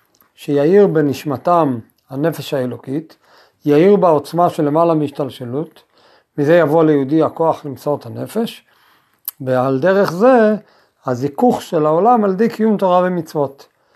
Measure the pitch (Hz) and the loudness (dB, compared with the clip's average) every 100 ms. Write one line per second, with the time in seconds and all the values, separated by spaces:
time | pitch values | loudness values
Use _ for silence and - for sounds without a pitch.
0 | _ _ _ _ - 143 151 202 190 156 | _ _ _ _ -4 0 4 4 4 2
1 | 147 131 151 123 175 175 143 120 - _ | -2 -2 -6 -6 0 0 0 -4 -10 _
2 | - 135 165 151 - 143 127 120 - 143 | -14 -6 -6 -6 -6 -6 -6 -8 -10 -10
3 | 156 _ _ _ _ _ 151 147 190 202 | -10 _ _ _ _ _ 2 4 6 4
4 | 175 147 - 165 175 165 143 156 170 156 | 4 2 0 0 0 0 -2 0 2 0
5 | 147 - 135 - 120 135 170 _ _ _ | -2 -6 -10 -10 -10 -8 -10 _ _ _
6 | _ _ _ - 143 170 151 165 156 147 | _ _ _ -4 2 4 4 4 4 2
7 | 131 160 135 - 165 - 143 120 151 139 | 0 0 0 0 -2 -4 -8 -10 -6 -6
8 | 117 113 127 220 226 - _ _ _ _ | -8 -14 -8 -6 -6 -10 _ _ _ _
9 | _ _ - - 131 127 135 135 175 196 | _ _ -18 -10 -4 -2 0 0 0 0
10 | 165 170 247 247 214 208 - _ _ _ | 0 0 2 4 2 0 -6 _ _ _
11 | 127 123 143 - 247 - - 160 151 160 | -6 -4 -4 0 0 0 -2 -2 0 2
12 | 220 240 202 185 226 220 220 202 190 180 | 2 2 0 0 -2 0 -2 0 2 2
13 | 180 180 - 156 135 - - _ _ | 0 -4 -6 -4 -4 -8 -20 _ _